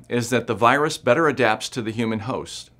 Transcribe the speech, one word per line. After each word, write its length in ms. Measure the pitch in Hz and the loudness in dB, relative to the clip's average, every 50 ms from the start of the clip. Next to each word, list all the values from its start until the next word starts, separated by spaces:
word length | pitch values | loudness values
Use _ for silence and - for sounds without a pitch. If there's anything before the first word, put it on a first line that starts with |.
| - | -10
is 220 | - 120 123 117 117 | -4 -4 -4 -2 0
that 180 | 127 117 117 | -2 -2 0
the 80 | - 113 | -2 -2
virus 420 | 98 117 117 131 143 147 156 151 | 4 4 4 4 4 2 -2 -4
better 300 | - - 123 123 156 165 | -2 2 2 4 4 4
adapts 400 | 151 127 120 120 107 107 - - - | 2 2 2 2 2 2 0 -4 -10
to 120 | - 131 | -8 -6
the 100 | 107 110 | -6 -6
human 280 | 104 117 117 110 110 107 | -4 -2 -2 -2 -2 -4
host 520 | 98 127 113 82 76 - - - - - _ | -6 -6 -8 -8 -8 -10 -14 -16 -16 -18 _